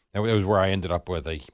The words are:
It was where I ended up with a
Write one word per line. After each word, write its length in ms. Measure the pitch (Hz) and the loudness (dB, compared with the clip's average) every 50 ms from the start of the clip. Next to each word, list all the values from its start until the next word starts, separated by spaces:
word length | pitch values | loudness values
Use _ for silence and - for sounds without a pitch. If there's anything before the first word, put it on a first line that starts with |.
| _ _ - | _ _ -6
It 60 | 101 | -4
was 260 | 104 117 113 104 95 | 0 2 2 2 2
where 140 | 98 107 95 | 4 4 4
I 100 | 95 95 | 4 2
ended 220 | 98 95 90 85 | 0 -2 -2 -2
up 180 | 87 85 - - | -4 -4 -4 -4
with 180 | 90 82 78 | -6 -6 -4
a 140 | 80 80 78 - - | -6 -8 -8 -10 -16